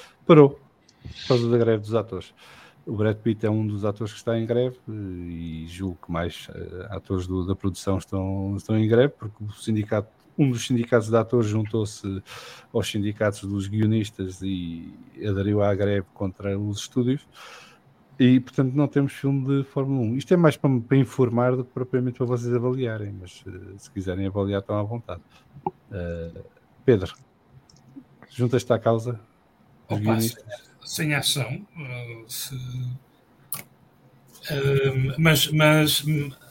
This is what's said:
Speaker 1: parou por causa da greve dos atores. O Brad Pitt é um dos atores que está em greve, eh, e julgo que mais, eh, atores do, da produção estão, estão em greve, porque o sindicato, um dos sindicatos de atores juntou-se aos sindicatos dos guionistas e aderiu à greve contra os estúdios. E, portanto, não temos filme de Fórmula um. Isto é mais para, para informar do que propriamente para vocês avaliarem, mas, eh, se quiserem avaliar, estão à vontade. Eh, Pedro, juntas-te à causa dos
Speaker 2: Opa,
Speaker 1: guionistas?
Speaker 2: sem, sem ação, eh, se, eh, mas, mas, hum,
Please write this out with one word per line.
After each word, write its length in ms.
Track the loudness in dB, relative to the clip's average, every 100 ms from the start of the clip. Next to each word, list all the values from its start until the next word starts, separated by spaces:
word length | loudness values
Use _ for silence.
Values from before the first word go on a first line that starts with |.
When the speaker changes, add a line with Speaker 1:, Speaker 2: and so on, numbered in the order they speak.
| -20 _
Speaker 1:
parou 260 | 8 10 10
por 760 | 6 -12 _ _ _ -20 -16 0
causa 220 | 2 4
da 80 | 4
greve 200 | 4 2
dos 140 | 0
atores. 380 | -2 -2 -8 -12 _ -20 -20 -20 _ -8
O 60 |
Brad 220 | 0 0 0
Pitt 280 | -2 -2
é 60 | 0
um 160 | 0 -2
dos 180 | -2
atores 280 | -4 -4 -8
que 60 | -8
está 200 | -4 -2
em 80 | 0
greve, 300 | 0 0 -4 -12
eh, 40 |
e 760 | -10 -10 -10 -10 -8 -8 -10 -12
julgo 320 | -8 -8 -8 -6
que 60 |
mais, 360 | -4 -4 -6 -14
eh, 320 | -14 -14 -14 -12
atores 360 | -12 -4 -4 -2
do, 180 | -4
da 120 | -2 -2
produção 420 | -4 -4 -2 -4
estão, 560 | -4 -4 -4 -4 -4 -6
estão 220 | 0 0
em 80 | 4
greve, 280 | 6 4 2
porque 240 | -12 -10
o 80 | -14
sindicato, 560 | -10 -4 -2 0 -2 -4 _ _ 0
um 100 | 2
dos 160 | 2
sindicatos 440 | -2 -2 2 2 4
de 80 | 2
atores 320 | 2 2 2
juntou-se 760 | 0 -2 -2 -4 -6 -8 -8 -10 -18 -18 -20 -6
aos 160 | -4 -2
sindicatos 540 | -2 -4 0 0 0
dos 240 | -4 -4 -2
guionistas 720 | 0 2 2 0 -6 -10 -6
e 520 | -6 -4 -6 -10 -14 -18 -20 -8 -4
aderiu 340 | -2 0 2
à 140 | 2
greve 320 | 2 0 -2 -4
contra 420 | -8 -8 -6 -6 -4
os 220 | -4 -6
estúdios. 460 | -6 -2 -2 -2 -6 -20 -20 -20 -20 -20 _ _ _ 4
E, 200 | 6 6
portanto, 360 | 4 0 0
não 120 | 2 2
temos 280 | 2 0
filme 300 | -2 -2 0 0
de 180 | 0
Fórmula 380 | 0 -4 -2 0
um. 140 | 0 -2
Isto 180 | 2
é 20 | 6
mais 200 | 6 4
para, 140 | 2 2
para 160 | 4 4
informar 600 | 4 2 2 4 2 0
do 80 |
que 80 | -4
propriamente 460 | -8 -4 -2 -2 -2
para 80 | -2
vocês 280 | -2 0
avaliarem, 580 | 0 0 -2 -4 -4 -8 -10
mas, 240 | -16 -18 -18
eh, 20 | -18 -18 -20
se 120 | -12
quiserem 360 | -8 -6 -4 -2
avaliar, 340 | -2 0 -2
estão 180 | -2 -4
à 40 |
vontade. 400 | -4 -8 -10 -16 -16 _ _ -10 -10 -10 _
Eh, 400 | -10 -8 -8 -10 -14 -20 _ _ _
Pedro, 300 | 2 2 2 -10 -20 _ _ -20 _ _ _ -20 -20 _ -18
juntas-te 420 | -2 0 0 2
à 60 | 2
causa 340 | 2 0 -2 -8 -12 _ _ _ _ _ -6
dos 100 | -2
Speaker 2:
Opa, 0 |
Speaker 1:
guionistas? 460 | 0 0 0 -6 -14 -18 -18 _
Speaker 2:
sem, 240 | -12 -6 -2
sem 60 |
ação, 520 | 0 -2 -2 -4 -8 -14 -16
eh, 480 | -14 -14 -14 -16 -14
se, 260 | -12 -10 -10 -10 -8 -8 -8 -14 _ _ _ _ -14 -14 _ _ _ _ _ _ -18 -8
eh, 640 | -2 2 2 2 0 -2 2
mas, 320 | 4 4 2
mas, 540 | 4 6 6 4 0
hum, 260 | 0 -2 -4 -10 -16